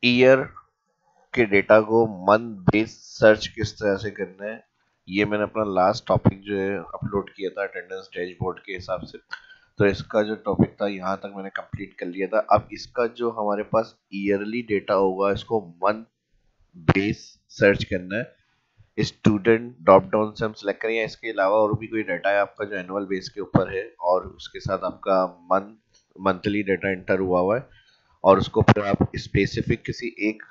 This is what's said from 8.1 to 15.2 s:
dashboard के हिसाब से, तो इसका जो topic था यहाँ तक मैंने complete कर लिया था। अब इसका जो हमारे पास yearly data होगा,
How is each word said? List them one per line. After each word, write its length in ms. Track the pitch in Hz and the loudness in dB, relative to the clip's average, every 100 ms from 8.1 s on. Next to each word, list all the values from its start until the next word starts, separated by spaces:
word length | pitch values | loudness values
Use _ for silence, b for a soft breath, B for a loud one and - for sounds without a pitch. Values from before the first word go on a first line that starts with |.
| 92 | -10
dashboard 440 | 90 87 92 82 | -10 -6 -8 -8
के 140 | - | -12
हिसाब 300 | 92 92 92 | -14 -8 -8
से, 140 | 82 - _ B B B B _ | -8 -18 _ B B B B _
तो 60 | 101 | 2
इसका 360 | 95 - 110 | 2 -2 -2
जो 120 | 107 107 - | -2 -4 -4
topic 300 | 90 - - | 2 2 2
था 60 | 101 | -6
यहाँ 260 | 98 92 95 | -6 -6 -6
तक 160 | 101 98 | -8 -14
मैंने 140 | 98 | -14
complete 420 | - - - 98 - | -14 -14 -14 -14 -12
कर 60 | 92 | -12
लिया 200 | 90 95 | -6 -2
था। 120 | 107 - | -2 2
अब 160 | 104 107 | 0 0
इसका 320 | 107 - - 117 120 | -16 -14 -6 -6 -4
जो 140 | 117 | -6
हमारे 300 | 113 104 101 104 | -4 -4 -4 -2
पास 300 | 113 113 _ _ 98 | -2 -2 _ _ -6
yearly 460 | 98 98 104 117 117 | -2 -2 -2 -8 -4
data 260 | 101 95 98 | -4 0 2
होगा, 360 | 98 92 | 2 0